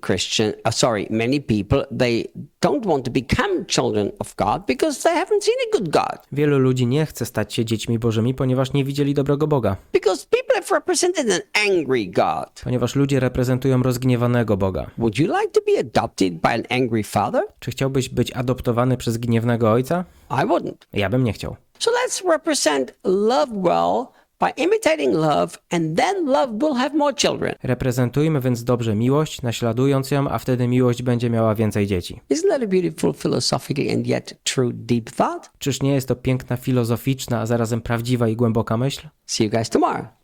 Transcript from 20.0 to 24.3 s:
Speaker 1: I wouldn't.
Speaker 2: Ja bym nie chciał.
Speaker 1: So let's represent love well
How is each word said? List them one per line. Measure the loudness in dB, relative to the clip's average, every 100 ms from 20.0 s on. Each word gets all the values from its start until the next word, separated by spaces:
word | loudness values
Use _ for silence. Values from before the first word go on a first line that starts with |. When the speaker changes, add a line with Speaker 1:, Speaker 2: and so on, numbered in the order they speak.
| -4 -14 -6
Speaker 1:
I | -2 0
wouldn't. | 0 -2 -12 -8
Speaker 2:
Ja | -4 0
bym | 2
nie | 0
chciał. | -2 -8 -12 _ _
Speaker 1:
So | 0
let's | 0 -2 -4 0
represent | 0 0 0 0 0 -2 -4
love | 0 2 2 2 0 0
well | 0 2 2 0 -4 _ _